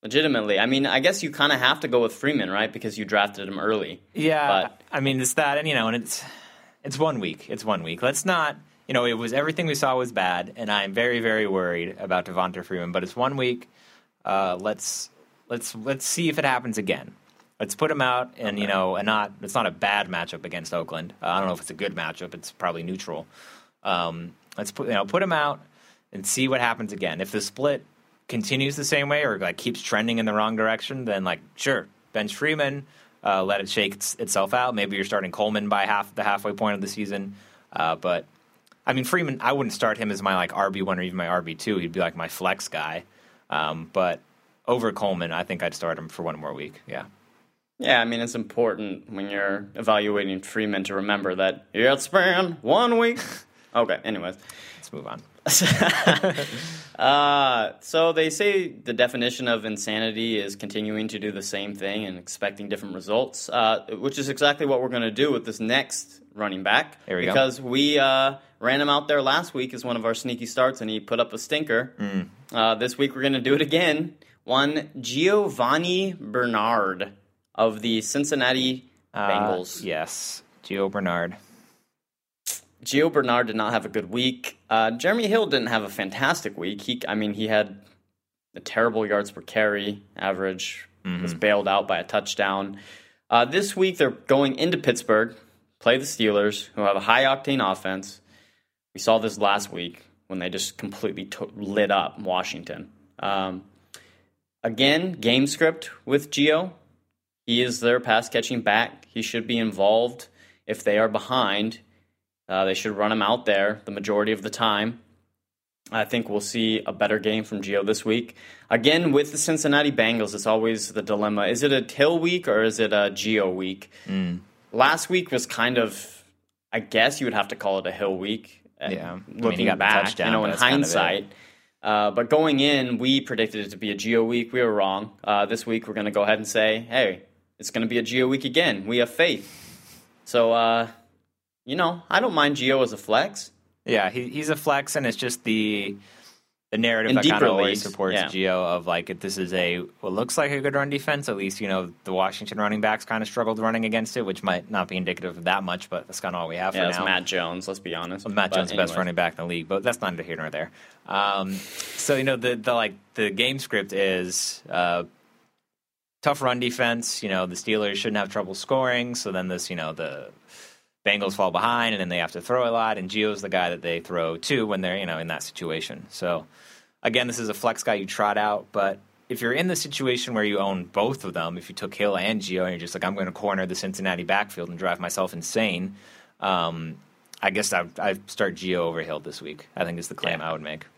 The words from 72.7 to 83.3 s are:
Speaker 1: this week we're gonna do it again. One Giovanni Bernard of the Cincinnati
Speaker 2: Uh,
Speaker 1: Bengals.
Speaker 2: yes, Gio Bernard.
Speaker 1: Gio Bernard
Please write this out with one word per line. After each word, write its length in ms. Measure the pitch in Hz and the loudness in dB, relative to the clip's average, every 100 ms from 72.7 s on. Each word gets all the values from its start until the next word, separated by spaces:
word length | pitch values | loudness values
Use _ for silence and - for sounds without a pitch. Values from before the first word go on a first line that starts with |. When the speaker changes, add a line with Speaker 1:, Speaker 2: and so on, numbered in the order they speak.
Speaker 1:
this 240 | 110 123 123 | 4 0 0
week 180 | 139 135 | -2 2
we're 60 | |
gonna 180 | 135 135 | 0 2
do 140 | 127 | 4
it 80 | 143 | 4
again. 540 | 151 156 175 151 165 - _ _ | 4 4 4 2 -2 -8 _ _
One 460 | - 127 143 151 - 135 | 0 2 4 0 -6 -10
Giovanni 1160 | 117 123 175 208 202 - 123 147 175 180 190 170 | -6 0 4 4 2 0 2 4 2 0 0 -4
Bernard 920 | 107 113 123 113 107 117 98 92 98 - _ _ _ | -4 -2 0 2 2 2 0 -2 -6 -10 _ _ _
of 280 | - 113 107 | 2 2 2
the 180 | 113 110 | 0 0
Cincinnati 880 | 107 143 143 147 127 131 127 127 - _ _ | 0 -2 0 2 2 2 0 -2 -8 _ _
Speaker 2:
Uh, 160 | 98 101 | -6 0
Speaker 1:
Bengals. 540 | 101 104 101 90 - | 0 2 -2 -4 -10
Speaker 2:
yes, 580 | 95 80 82 - - - _ _ | -6 -4 -4 -8 -10 -12 _ _
Gio 260 | - 98 98 | -6 -2 0
Bernard. 460 | 101 92 87 87 92 - - _ _ _ _ _ _ _ _ - - _ _ | 0 -2 0 -2 -6 -20 -20 _ _ _ _ _ _ _ _ -10 -10 _ _
Speaker 1:
Gio 280 | - 135 160 | -2 2 4
Bernard 360 | 151 127 | 4 4